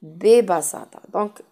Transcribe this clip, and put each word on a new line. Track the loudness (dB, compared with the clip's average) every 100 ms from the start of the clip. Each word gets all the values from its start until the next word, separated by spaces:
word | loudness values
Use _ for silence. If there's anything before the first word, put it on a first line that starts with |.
ببساطة. | -20 -4 4 4 4 -2 -4 -10 -16 -20 -12
دونك | -8 -8 -10 -16